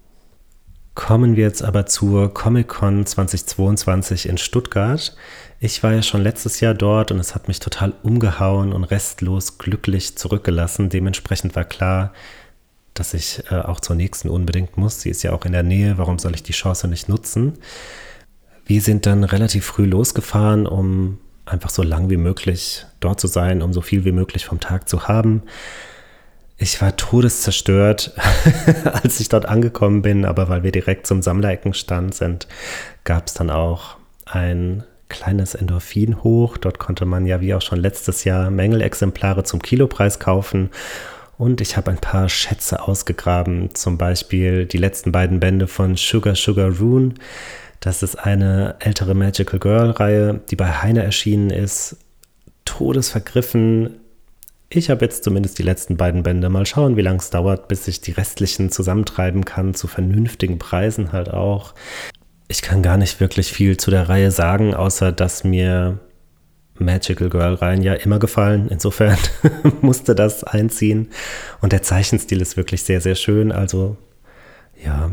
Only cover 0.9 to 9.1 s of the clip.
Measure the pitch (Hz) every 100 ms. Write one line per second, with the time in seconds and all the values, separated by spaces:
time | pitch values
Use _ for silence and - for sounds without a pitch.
0.9 | - - 113 123 110 107 - - 101 98
1.9 | - 101 101 101 - 120 120 117 - 101
2.9 | 101 101 - 92 90 - - 95 101 -
3.9 | 92 - 92 90 90 - 123 - 101 104
4.9 | 151 - - - - - - 110 - 110
5.9 | 110 107 107 98 - 113 - 117 104 104
6.9 | 107 110 95 87 - - 92 - - 98
7.9 | - 107 117 107 - 95 98 98 95 90
8.9 | 101 -